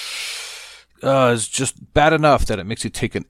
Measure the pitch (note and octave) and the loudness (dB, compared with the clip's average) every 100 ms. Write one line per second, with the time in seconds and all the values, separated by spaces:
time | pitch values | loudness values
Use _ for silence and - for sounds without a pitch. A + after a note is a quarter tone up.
0 | - - - - - - - - _ - | -12 -10 -10 -10 -14 -16 -20 -20 _ -6
1 | C3 C3+ B2+ A#2 - - C3 - - D3+ | 0 2 2 2 -2 -4 -4 -6 -2 4
2 | D3+ D#3 D3+ C3 - G#2 F2+ A2+ A2 - | 4 4 4 4 2 -2 -6 -6 -6 -4
3 | A2+ G2+ | -4 -4